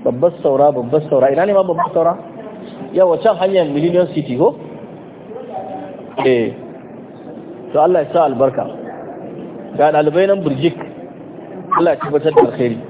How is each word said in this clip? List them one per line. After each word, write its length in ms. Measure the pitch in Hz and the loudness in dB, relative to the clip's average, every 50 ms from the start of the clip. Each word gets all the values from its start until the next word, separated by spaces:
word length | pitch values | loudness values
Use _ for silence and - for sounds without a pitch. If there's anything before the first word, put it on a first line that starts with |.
| - | 0
Babbar 280 | 131 120 123 151 175 165 - - | 0 0 2 2 2 0 2 0
saura, 280 | 151 135 135 143 147 | 2 4 6 6 6
babbar 300 | 139 127 120 120 143 156 151 - | 4 2 -2 0 0 0 2 2
saura. 220 | - 135 127 135 | 2 4 4 4
Ina 140 | 139 151 175 | 4 2 2
ne 80 | 208 202 | 4 4
ma 100 | 196 190 | 2 4
babbar 260 | 180 170 - - - - | 2 2 0 0 0 2
saura? 240 | 175 165 170 175 - - - - - - - - - - - - - - - - | 2 2 2 0 -2 -8 -16 -16 -14 -14 -14 -14 -14 -14 -14 -14 -12 -12 -4 2
Yawa, 240 | 170 190 180 - - - | 4 4 4 4 4 4
can 140 | 220 208 170 | 2 2 4
hanyar 280 | 185 196 196 185 170 151 | 0 2 4 2 2 2
Millennium 360 | 139 147 156 170 175 180 180 165 - | 0 0 0 2 4 4 2 2 0
City 220 | 156 147 - 123 123 | -4 -4 -2 0 2
ko? 180 | 160 220 147 - - - - - - - - - - - - - - - 440 - - - - - - - - - - - - - - - - - - | 2 2 2 0 -14 -16 -14 -16 -16 -16 -18 -18 -18 -18 -20 -18 -18 -14 -14 -14 -12 -10 -10 -10 -10 -8 -10 -10 -12 -12 -14 -14 -16 -10 -6 0 2
Eh. 260 | 135 127 120 113 - - - - - - - - - - - - - - - - - - - - - - - - - - | 4 4 4 2 0 -4 -8 -14 -16 -16 -16 -18 -18 -18 -18 -18 -18 -18 -18 -16 -16 -16 -16 -14 -14 -16 -14 -14 -2 2
To 60 | 151 | 4
Allah 240 | 151 170 180 170 147 | 4 6 4 4 2
ya 80 | 135 - | 2 2
sa 120 | 180 160 | 2 2
albarka. 400 | 143 131 117 135 135 123 - - - - - - - - - - - - - - - - - - - - - - - - - | 2 4 2 2 2 2 0 -6 -6 -8 -12 -12 -12 -12 -12 -12 -14 -14 -14 -14 -14 -12 -12 -12 -12 -14 -14 -14 -10 0 2
Ga 140 | 143 151 | 2 4
ɗalibai 360 | 151 151 151 151 147 175 190 196 | 4 4 2 2 4 2 4 4
nan 160 | 196 196 175 | 2 2 0
burjik. 320 | 151 139 127 147 165 - - - - - - - - - - - - - - - - - - - - - 156 | -2 -2 0 0 -2 -2 -2 -12 -12 -12 -16 -16 -16 -16 -18 -18 -16 -16 -16 -16 -14 -14 -14 -6 -2 0 2
Allah 120 | 170 175 151 | 2 2 2
ya 40 | - - | 0 -2
tabbatar 300 | 143 143 147 - 156 156 | -2 -2 0 0 4 4
da 60 | - | 4
alkhairi. 360 | - - - - 127 120 113 113 - | 4 4 2 -2 -2 -2 -2 -4 -8